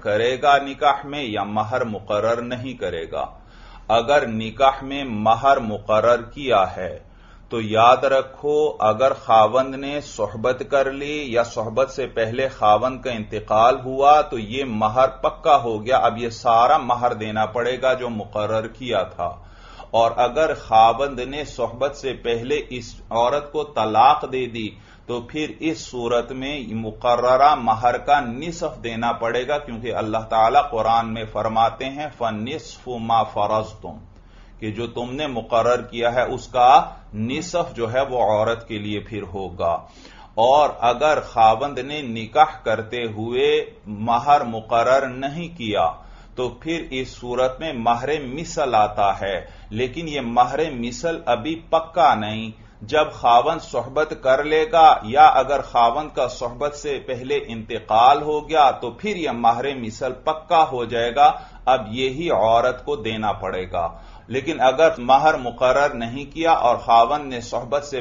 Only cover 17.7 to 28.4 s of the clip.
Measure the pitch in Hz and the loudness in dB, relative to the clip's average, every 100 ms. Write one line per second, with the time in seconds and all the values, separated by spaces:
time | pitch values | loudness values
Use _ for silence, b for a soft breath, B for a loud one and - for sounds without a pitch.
17.7 | 127 131 123 123 107 98 107 107 110 110 | 0 0 0 -4 -8 -8 -6 -2 -2 -4
18.7 | - 127 101 90 - 87 - B B B | -10 -4 -4 -4 -6 -8 -8 B B B
19.7 | B B 113 117 - 120 147 156 135 - | B B 2 2 2 0 2 -2 -2 2
20.7 | 113 113 117 139 123 123 147 139 - 113 | 6 6 4 -2 -6 -8 -8 -10 -6 -6
21.7 | - 135 - 131 110 120 117 123 147 - | -2 -6 -4 -8 -6 -4 -4 -2 -4 -4
22.7 | 123 113 - - 113 120 147 147 151 147 | -12 -14 -16 -4 0 2 0 -4 -8 -6
23.7 | 117 110 107 131 151 143 131 120 113 104 | -2 0 4 4 4 -2 -6 -6 -8 -10
24.7 | - b b - 120 117 151 151 - 160 | -12 b b -10 -8 -8 -8 -8 -6 -6
25.7 | 151 - 123 117 120 120 131 135 147 107 | -6 -8 -6 -2 -2 -2 -8 -8 -10 -8
26.7 | 113 110 107 123 120 123 131 143 139 117 | -8 -8 -4 0 2 4 6 6 4 0
27.7 | 110 123 123 - 143 120 123 | 2 2 0 2 2 0 -8